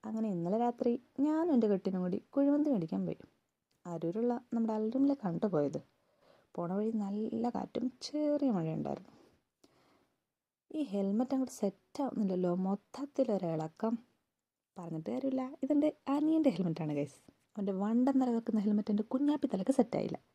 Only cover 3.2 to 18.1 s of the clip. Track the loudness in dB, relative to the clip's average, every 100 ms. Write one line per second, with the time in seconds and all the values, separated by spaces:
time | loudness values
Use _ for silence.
3.2 | -12 _ _ _ _ _ -10 -4 -4 0
4.2 | 0 -2 -4 -2 0 0 -2 2 2 2
5.2 | -2 0 0 2 0 -2 -10 _ _ _
6.2 | _ _ _ -8 -4 -2 -2 -2 -4 -4
7.2 | -4 -2 -2 -4 -6 -4 -4 -6 -8 -2
8.2 | 0 2 2 2 0 -2 -4 -6 -10 -20
9.2 | -20 _ _ _ _ _ _ _ _ _
10.2 | _ _ _ _ _ -6 -4 -2 0 0
11.2 | 0 -2 -2 -2 -4 -4 _ -6 -4 0
12.2 | 0 2 0 0 0 -2 _ -10 -8 -2
13.2 | 0 0 -2 -4 -4 _ -4 -4 -8 _
14.2 | _ _ _ _ _ -14 -8 -8 -6 -4
15.2 | -4 -4 -6 -8 0 2 2 -2 -2 0
16.2 | 2 4 4 2 -2 -2 -2 -2 -4 -6
17.2 | -20 _ _ -6 -4 -2 0 2 4